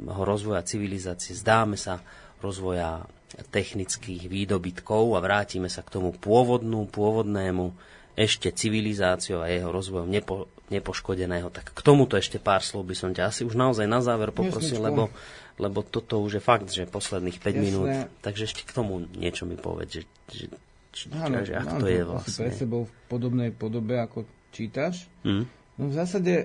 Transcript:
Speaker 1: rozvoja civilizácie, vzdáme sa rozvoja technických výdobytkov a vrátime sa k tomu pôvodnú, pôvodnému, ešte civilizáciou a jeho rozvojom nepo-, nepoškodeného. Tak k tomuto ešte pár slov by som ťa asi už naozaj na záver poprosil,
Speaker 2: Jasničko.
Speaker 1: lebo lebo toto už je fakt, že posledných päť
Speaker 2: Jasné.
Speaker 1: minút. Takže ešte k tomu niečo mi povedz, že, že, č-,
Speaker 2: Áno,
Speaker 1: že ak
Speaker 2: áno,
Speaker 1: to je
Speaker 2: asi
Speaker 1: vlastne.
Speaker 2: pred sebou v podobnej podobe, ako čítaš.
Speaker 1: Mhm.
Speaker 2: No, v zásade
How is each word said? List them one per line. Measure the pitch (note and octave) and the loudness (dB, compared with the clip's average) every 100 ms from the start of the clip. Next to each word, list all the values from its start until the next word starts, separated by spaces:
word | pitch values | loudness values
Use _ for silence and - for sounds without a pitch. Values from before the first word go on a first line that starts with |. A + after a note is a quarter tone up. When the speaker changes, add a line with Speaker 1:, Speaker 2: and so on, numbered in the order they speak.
Speaker 1:
rozvoja | - F#2+ F#2+ G#2 G#2 F#2+ F2 | -6 -2 0 0 0 -2 -2
civilizácie, | G#2+ G2+ G2 F2+ F2 - F2 | -4 -4 -4 -6 -8 -10 -2
vzdáme | A2 A2 G#2+ G2 | 4 4 4 0
sa | G2 F2+ - - - - | -4 -8 -10 -20 -20 -10
rozvoja | G2+ F#2+ F#2 F2+ E2 E2 - - - - - | -8 -4 -2 -2 -2 -4 -10 -18 -20 -20 -4
technických | G#2+ F#2+ G2 F#2 - - F2 F2+ | -2 -2 -4 -4 -6 -8 -10 -6
výdobytkov | G2 G2 F#2+ F2+ F2+ - A2 A#2 | -4 0 0 -2 -8 0 4 4
a | F#2+ | 4
vrátime | F#2 G#2 G2+ F#2+ F2+ | 4 2 2 -2 -4
sa | - - | -6 -6
k | |
tomu | G2 F2+ | -2 -2
pôvodnú, | - G2+ A#2 B2 B2 A2+ A2 G2+ | -2 6 6 8 4 2 -2 -2
pôvodnému, | - G#2 A2 G#2 G2+ F#2 F#2 F2+ F2+ - - - - | 2 2 4 2 0 2 0 0 -4 -16 -20 -6 2
ešte | A2 - F2+ | 2 2 -2
civilizáciou | - A2+ G#2+ G#2+ G2+ F#2 F#2 - F2 E2 | 0 0 0 0 2 2 2 0 -2 0
a | |
jeho | F2+ F2 | 0 0
rozvojom | F2+ F#2 F#2 E2+ | -2 -2 -4 0
nepo-, | G2+ - F#2+ - - - | 0 0 -6 -8 -16 -6
nepoškodeného. | G2 - - - F#2 F2+ F2 F2+ | -4 -4 -4 -2 -2 0 -2 -4
Tak | - - | -8 -14
k | - | 4
tomuto | - C#3+ B2+ G2+ | 8 10 8 4
ešte | - G#2+ | 0 0
pár | G#2 F#2+ - | 2 2 2
slov | G#2 F#2 | -4 -6
by | F#2 | -4
som | F#2+ | -2
ťa | F2+ G2 | 0 0
asi | - A#2 | 0 -2
už | |
naozaj | A2+ C3 A2 G#2 | 2 4 4 2
na | A#2+ | 2
záver | B2 A2+ G#2+ | 2 2 0
poprosil, | - F#3 A2 D#3+ A#2 | 0 0 0 -2 0
Speaker 2:
Jasničko. | A2 | 0
Speaker 1:
lebo | - G#2+ - - - - - | 2 0 -2 -18 -20 -18 -6
lebo | G2+ G#2 | -4 -4
toto | G2+ A#2 - A2 | -4 -4 0 0
už | G#2 G2+ | 0 2
je | |
fakt, | - A2+ F#2+ | 4 4 2
že | F#2 F2 | -6 -4
posledných | G2+ - F#2+ F2+ - | -6 -4 -2 -2 -2
päť | - G2+ | -2 0
Speaker 2:
Jasné. | G2+ | 2
Speaker 1:
minút. | F#2+ F#2+ C3+ - - | 2 0 0 -4 -8
Takže | G#2 G#2 A2 | -8 -4 -6
ešte | - | -6
k | - | -6
tomu | C3 G#2 F#2 E2+ | -4 -2 -4 -6
niečo | F2+ F2 - | -6 -4 -4
mi | F2 E2+ | -6 -6
povedz, | F2 E2 D#2+ | -6 -6 -8
že, | D#2+ - _ - | -10 -12 _ -18
že, | - - - _ _ _ | -14 -14 -16 _ _ _
č-, | - - | -16 -10
Speaker 2:
Áno, | D3+ D#3 B2 | -4 -2 -2
Speaker 1:
že | G2 | -2
ak | F2 D#2 | -4 -4
Speaker 2:
áno, | - | 0
Speaker 1:
to | F#2+ | 2
je | F2+ | 2
Speaker 2:
asi | E2+ | 0
Speaker 1:
vlastne. | F2 - - | -4 -6 -4
Speaker 2:
pred | A#2+ - | -4 -2
sebou | B2 A#2+ | -2 -2
v | A2+ - - | -4 -10 -8
podobnej | B2 B2 B2 A#2+ | -4 0 0 -2
podobe, | A2+ A2 A#2 A2 B2 | -2 -4 -4 -2 -2
ako | A2+ A#2 A2 - _ | -2 -6 -12 -16 _
čítaš. | - A2+ C3 D#3+ F3+ - - | -10 -6 -4 -4 -4 -12 -4
Speaker 1:
Mhm. | G#2+ G2 B2 - _ - | 0 0 -2 -8 _ -6
Speaker 2:
No, | C#3 | -2
v | D3 | -2
zásade | F3 G3 F3 E3+ | 0 0 2 2